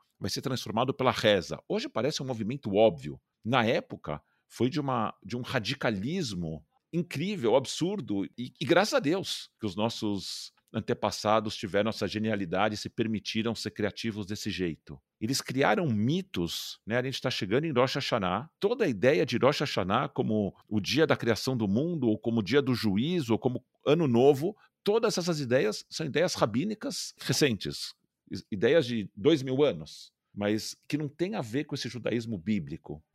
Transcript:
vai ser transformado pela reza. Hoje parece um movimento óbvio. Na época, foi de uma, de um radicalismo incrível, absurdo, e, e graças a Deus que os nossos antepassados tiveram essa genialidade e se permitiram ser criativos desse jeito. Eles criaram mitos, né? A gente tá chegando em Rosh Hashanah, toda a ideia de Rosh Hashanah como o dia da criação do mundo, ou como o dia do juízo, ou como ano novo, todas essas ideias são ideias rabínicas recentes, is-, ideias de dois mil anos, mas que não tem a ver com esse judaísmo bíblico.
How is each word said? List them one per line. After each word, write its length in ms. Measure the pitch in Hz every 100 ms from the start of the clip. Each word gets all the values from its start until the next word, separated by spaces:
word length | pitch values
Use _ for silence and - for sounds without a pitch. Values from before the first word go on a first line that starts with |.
| _ _
vai 100 | 98
ser 100 | -
transformado 540 | 131 127 - 104 127
pela 160 | - 127
reza. 500 | - 110 101 80 78 -
Hoje 200 | 202 277
parece 340 | - 127 -
um 40 | 131
movimento 500 | 113 104 139 107 98
óbvio. 440 | 110 82 73 67 _ _
Na 200 | 107 127
época, 580 | 113 160 - - - 73 - _ _
foi 240 | - 127
de 80 | 147
uma, 340 | 143 123 107 -
de 160 | 95 120
um 60 |
radicalismo 1200 | 120 131 104 135 135 101 113 190 131 90 82 78 - _ _
incrível, 640 | 165 175 135 185 202 113 127
absurdo, 680 | 123 - 170 208 113 101 85 -
e, 140 | 123 -
e 40 |
graças 300 | 139 170 214
a 60 | 285
Deus 500 | 147 185 - - - _
que 80 | 107
os 80 |
nossos 800 | 90 113 - 107 98 - - - - _
antepassados 840 | 110 90 117 104 - 107 110 107 -
tiveram 320 | 104 98 107
essa 180 | - 98
genialidade 720 | 107 110 104 92 92 107 107
e 20 |
se 100 | -
permitiram 680 | - 110 107 - 110 110 110
ser 160 | 107
criativos 520 | - 101 - 113 104
desse 260 | 92 104 107
jeito. 500 | 87 87 73 - 71 _ _
Eles 200 | 110 135
criaram 440 | - 127 151 202 165
mitos, 920 | 107 113 180 185 95 85 - - - -
né? 100 | 120
A 60 |
gente 180 | 131 131
tá 80 | 131
chegando 360 | - 95 117
em 80 | 165
Rosh 240 | 123 127 143
Hashanah, 520 | - 123 92 95 151 _
toda 240 | 202 254
a 40 | 196
ideia 380 | 104 123 175 143
de 100 | 120
Rosh 240 | 123 151
Hashanah 480 | 151 - 90 110 151
como 440 | - 123 107 98 - _
o 100 | 107
dia 280 | 90 120 156
da 80 | 120
criação 400 | 117 107 - 127
do 100 | 104
mundo, 420 | 104 165 170 120
ou 80 | 107
como 220 | 117 117
o 40 |
dia 200 | 95 139
do 100 | 127
juízo, 600 | 117 110 95 143 180 120
ou 60 | 107
como 260 | 131 120 - _
ano 220 | - 160 151
novo, 500 | 117 139 135 170 - _ _
todas 340 | - 220 220 -
essas 220 | 175 151
ideias 440 | 131 127 214 - -
são 160 | - 160
ideias 280 | 143 175
rabínicas 800 | - 135 226 220 214 285 - - -
recentes, 760 | - - 151 104 73 71 - - _ _ _
is-, 160 | 95 -
ideias 380 | 101 113 165 120
de 240 | 117 92 104
dois 260 | 120 160
mil 220 | 131 131
anos, 480 | 147 85 76 - - _ _
mas 440 | 101 104 107 - - -
que 100 | 147
não 120 | 147
tem 260 | - 180
a 80 | 214
ver 220 | 117 123
com 100 | 151
esse 140 | 139 120
judaísmo 500 | 117 110 117 117 104
bíblico. 640 | 85 104 71 80 - 76 -